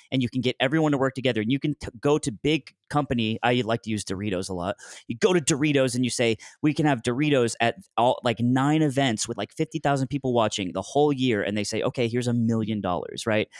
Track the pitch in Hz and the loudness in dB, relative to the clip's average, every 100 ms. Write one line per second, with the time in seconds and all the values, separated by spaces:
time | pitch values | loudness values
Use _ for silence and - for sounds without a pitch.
0 | _ 131 120 127 123 - 131 160 151 139 | _ -2 0 0 -2 0 0 2 2 2
1 | 135 127 127 110 110 139 156 - - 110 | 0 0 0 0 0 0 -2 -4 -8 -2
2 | 143 151 147 104 143 156 - _ _ 147 | 2 2 0 -2 0 0 -4 _ _ -2
3 | 139 120 107 110 120 123 107 117 107 107 | 0 0 0 0 2 2 0 -2 -2 -4
4 | - 95 107 92 92 90 87 - - - | -4 -4 -2 -2 -4 -4 -4 -6 -12 -18
5 | - 117 202 180 139 139 151 139 131 123 | -12 -2 2 2 0 0 2 2 0 0
6 | 123 - 117 110 - - 151 143 151 127 | -2 0 0 -2 -8 -2 -2 2 0 0
7 | 123 123 151 139 117 - 117 - - - | -2 0 2 2 2 2 0 0 -6 0
8 | 117 - 123 110 120 131 139 156 151 127 | 2 2 0 0 2 2 2 2 2 2
9 | 135 107 - 113 107 - 160 160 143 139 | 0 0 -4 -6 -8 -4 -4 -2 0 0
10 | 131 143 131 120 107 - 90 92 - 147 | 0 -2 0 2 2 0 -4 -6 -2 2
11 | 151 135 127 104 95 104 101 104 - 131 | 2 4 2 2 0 -2 -2 -2 -2 -2
12 | 117 120 123 120 113 113 107 107 95 87 | -2 0 0 0 2 0 -2 -2 -2 -2
13 | - - - 107 - | -4 -6 -2 0 -2